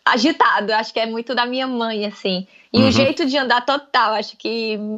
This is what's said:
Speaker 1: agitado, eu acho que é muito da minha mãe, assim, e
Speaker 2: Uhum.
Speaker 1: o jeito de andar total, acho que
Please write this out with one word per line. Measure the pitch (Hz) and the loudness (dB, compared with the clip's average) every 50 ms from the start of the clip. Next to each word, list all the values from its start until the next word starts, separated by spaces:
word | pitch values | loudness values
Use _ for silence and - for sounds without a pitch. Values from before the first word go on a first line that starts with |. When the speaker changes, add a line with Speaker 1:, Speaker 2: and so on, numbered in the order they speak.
| - | 0
Speaker 1:
agitado, | - 226 240 220 320 - - 453 - - 208 208 208 | 0 2 2 2 0 2 2 2 2 2 0 0 0
eu | 214 | -2
acho | 220 226 - | -2 -2 -2
que | - 240 | -4 -4
é | 226 | -4
muito | 226 226 233 233 277 254 | -2 -4 -8 -6 -4 -2
da | 240 240 | -2 -2
minha | 247 254 262 262 | -2 -2 -4 -4
mãe, | 262 254 233 226 226 220 208 208 | -4 -4 -4 -4 -4 -4 -4 -4
assim, | 208 202 - - 196 185 180 190 _ _ - _ - - | -6 -8 -6 -4 -4 -2 -4 -6 _ _ -20 _ -2 2
e | - | 4
Speaker 2:
Uhum. | 262 | 4
Speaker 1:
o | 262 | 4
jeito | 226 - 269 - 302 - 330 | 4 4 2 2 2 0 -2
de | 262 269 | 0 0
andar | 285 262 240 247 240 247 | 0 2 2 2 0 2
total, | - 277 285 285 - - 254 226 214 214 | 0 -2 -2 -2 -2 0 2 2 2 0
acho | 208 220 - - | -2 -4 -6 -10
que | _ - 214 226 226 226 220 214 208 208 214 214 | _ -6 -4 -4 -2 -2 -4 -4 -4 -6 -6 -2